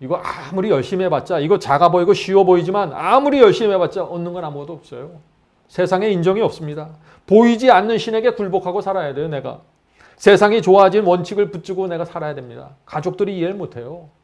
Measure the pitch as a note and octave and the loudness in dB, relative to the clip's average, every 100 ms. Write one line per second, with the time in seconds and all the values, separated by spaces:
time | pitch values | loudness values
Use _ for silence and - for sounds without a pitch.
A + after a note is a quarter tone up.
0 | C3+ F3 - - - F#3+ G#3 E3 - F#3 | -8 -6 -6 -12 -8 -4 0 0 0 -2
1 | F#3 C#3+ - E3+ D3+ G3 - C#3+ F3 F3 | 0 -2 -2 -4 0 0 0 2 4 4
2 | F3 F#3+ - G3 F#3 F3+ E3 G3+ F3 - | 2 0 2 4 6 4 2 -2 -4 -4
3 | E3+ B3+ C#4+ C#4 A3 F#3 G#3+ F#3+ E3+ G3 | 2 2 4 6 6 6 0 0 0 -2
4 | E3+ F3 F3 F3+ D#3 C#3+ C#3+ D3 _ B2 | -6 -6 -8 -8 -10 -10 -14 -16 _ -16
5 | D3+ E3 _ _ _ _ _ - F3+ F#3 | -16 -20 _ _ _ _ _ -4 0 0
6 | G#3+ F3+ E3+ G3+ A3 - D3+ D3+ D3+ - | 0 2 2 2 -2 -4 -10 -12 -14 -20
7 | _ _ - G#3 A#3 A3+ B3+ A#3+ G#3+ A3 | _ _ 4 6 6 4 6 6 4 -2
8 | A3+ A3 A#3 A3 G3 F#3 F#3 G3 F#3+ F#3+ | -2 0 0 -2 -2 -2 -2 -6 -4 -4
9 | D3 C3+ D#3+ C#3 C3 - _ _ _ _ | -4 -6 -6 -6 -10 -14 _ _ _ _
10 | _ _ G#3+ G3 G#3 A3+ F3+ G3 F#3+ G3+ | _ _ -2 0 2 0 2 4 4 2
11 | G#3+ F3 E3+ G3+ G3+ F3 - F#3 F#3+ E3+ | 0 -2 -2 -4 -4 -6 -10 -8 -6 -8
12 | E3 E3 D3+ C#3 B2 A#2 C3+ C#3 _ D#3 | -8 -10 -10 -12 -16 -20 -20 _ _ -8
13 | F3 F#3 G3+ F#3 E3+ G3+ D3+ A#2+ A#2+ E3+ | -8 -6 -6 -4 -6 -6 -12 -14 -16 -18
14 | D#3 _ | -20 _